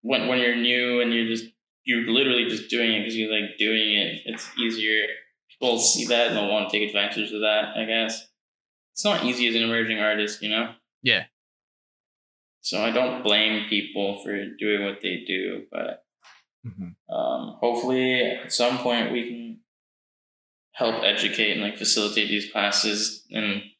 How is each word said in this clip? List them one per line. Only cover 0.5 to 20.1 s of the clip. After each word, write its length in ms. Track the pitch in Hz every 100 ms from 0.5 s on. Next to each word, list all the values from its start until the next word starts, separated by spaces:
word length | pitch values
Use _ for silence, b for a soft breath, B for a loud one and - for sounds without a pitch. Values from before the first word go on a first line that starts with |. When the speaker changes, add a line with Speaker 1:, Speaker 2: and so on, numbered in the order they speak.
| 120
Speaker 1:
new 440 | 120 123 123 123
and 120 | 117
you're 120 | 117 113
just, 200 | 113 117 _ _ _
you're 240 | - 120 113
literally 360 | 117 131 123 113
just 200 | 110 -
doing 240 | 120 117
it 120 | 107
'cause 100 | 104
you 160 | 113 107
like 240 | 110 101 -
doing 360 | 107 110 107 104
it, 260 | 90 117 -
it's 220 | 113 - -
easier. 480 | 117 113 110 110 104 - - _ _
People 280 | - 127 113
see 280 | - - 117
that 220 | 117 120
and 80 | 104
they'll 120 | 101
wanna 200 | 107 101
take 140 | 107 104
advantage 440 | 104 101 - 107
of 80 | 107
that, 360 | 107 107 107 113
I 80 |
guess. 420 | 110 113 110 - - _ _ _ _ _ _
It's 100 | -
not 200 | 208 190
easy 220 | 123 123 120
as 80 |
an 80 | 113
emerging 360 | 113 117 113 110
artist, 440 | 107 107 104 -
you 60 | 107
know? 260 | 110 117 - _ _
Speaker 2:
Yeah. 220 | 127 104 - _ _ _ _ _ _ _ _ _ _ _ _ _
Speaker 1:
So 220 | - 95
I 80 | 113
don't 320 | 117 127 -
blame 460 | 104 104 107 107 104
people 520 | 104 - 104 98 101
for 200 | 98 101 98 -
doing 260 | 107 104
what 160 | 101 98
they 240 | 95 90 -
do, 380 | 95 95 50 -
but 320 | 50 - - _ _ B B _ _ 117
Speaker 2:
Mm-hmm. 480 | 92 90 - -
Speaker 1:
um, 440 | - 62 64 - -
hopefully 600 | 120 120 127 127 131 127
at 300 | 117 - -
some 260 | - 120 127
point 340 | 123 120 110
we 160 | 120 120
can 320 | 120 117 113 _ _ _ _ _